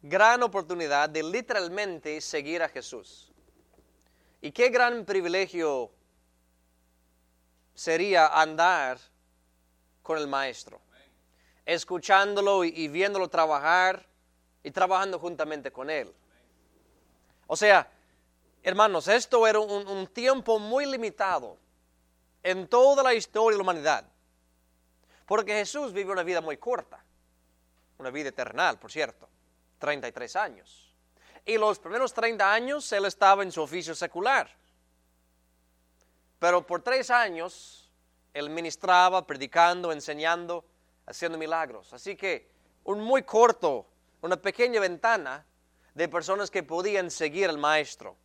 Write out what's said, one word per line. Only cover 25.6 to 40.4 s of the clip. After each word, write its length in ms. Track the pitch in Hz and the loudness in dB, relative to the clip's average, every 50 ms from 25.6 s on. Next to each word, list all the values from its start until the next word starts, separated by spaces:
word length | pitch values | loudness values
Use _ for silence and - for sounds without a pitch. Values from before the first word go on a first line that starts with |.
| 202 196 - 294 294 240 | -4 -4 -6 -8 -8 -6
vivió 220 | 175 196 202 185 196 | -6 -6 -6 -4 -4
una 100 | 185 170 | -4 -2
vida 180 | 175 180 170 | -2 -4 -4
muy 160 | 160 156 147 | -4 -6 -10
corta, 460 | - - 240 247 - - _ - - _ _ _ _ _ _ _ _ _ _ _ _ _ _ _ _ _ _ _ | -8 -6 -6 -6 -6 -6 _ -20 -20 _ _ _ _ _ _ _ _ _ _ _ _ _ _ _ _ _ _ _
una 140 | _ 135 127 | _ -12 -10
vida 180 | 127 147 151 135 | -8 -6 -8 -8
eternal, 480 | - - 123 117 - 135 180 165 117 | -6 -6 -8 -6 -2 0 0 0 0
por 140 | - - 110 | -4 -12 -12
cierto, 360 | - 151 147 117 - _ - _ _ _ _ _ _ _ _ _ _ _ | -6 -6 -6 -6 -6 _ -20 _ _ _ _ _ _ _ _ _ _ _
treinta 280 | - 143 147 139 131 | -4 -4 -4 -4 -6
y 40 | 120 | -10
tres 240 | - 123 123 113 - | -10 -10 -14 -8 -4
años. 580 | 185 214 175 117 92 - _ - - _ _ _ _ _ _ _ _ _ _ _ - _ | -6 -6 -6 -8 -18 -20 _ -20 -20 _ _ _ _ _ _ _ _ _ _ _ -14 _
Y 120 | - 226 | -2 0
los 220 | 220 214 214 196 - | 2 2 0 0 -2
primeros 340 | _ 170 202 240 262 247 - | _ -8 -4 -4 -4 -2 -2
treinta 400 | 233 226 233 226 202 196 196 208 | -2 -2 -2 0 2 2 2 2
años 380 | 226 240 262 285 294 - - | 2 0 -2 -6 -6 -6 -4
Él 140 | 214 202 196 | -2 -2 -2
estaba 360 | 196 - _ 202 190 196 196 | -2 0 _ 6 6 6 4
en 100 | 196 185 | 2 -6
su 100 | - 165 | -4 -6
oficio 340 | 156 135 156 180 160 160 160 | -6 -6 -6 -10 -8 -10 -8
secular. 540 | - 180 160 - 170 196 247 269 240 147 - _ _ _ _ _ _ _ _ _ _ _ _ _ _ _ _ _ _ _ _ _ _ _ _ _ _ _ _ _ _ _ _ _ _ _ _ _ _ | -8 -8 -8 -6 -4 -2 0 0 0 -2 -4 _ _ _ _ _ _ _ _ _ _ _ _ _ _ _ _ _ _ _ _ _ _ _ _ _ _ _ _ _ _ _ _ _ _ _ _ _ _
Pero 280 | 165 175 175 180 175 | 2 2 2 2 0
por 140 | - 175 170 | -2 -8 -6
tres 280 | - 254 262 262 254 - | -2 -2 -2 -2 0 2
años 800 | 247 240 233 202 170 165 165 185 - - - - - - _ _ _ _ _ _ _ _ _ _ _ | 2 2 2 0 -4 -8 -10 -10 -12 -16 -20 -20 -20 -20 _ _ _ _ _ _ _ _ _ _ _
Él 160 | 143 147 147 | -8 -8 -6
ministraba, 760 | 156 170 170 160 - _ - 185 185 180 180 185 185 185 170 | -6 -8 -8 -8 -10 _ 2 4 6 6 6 6 4 0 -2
predicando, 680 | - 151 131 135 127 - 165 170 175 175 180 180 170 160 | -4 -10 -10 -10 -2 4 4 4 4 4 0 -4 -6 -6
enseñando, 720 | 147 - - 147 147 156 165 170 170 | -6 -8 -10 -8 -4 -2 -2 -2 -2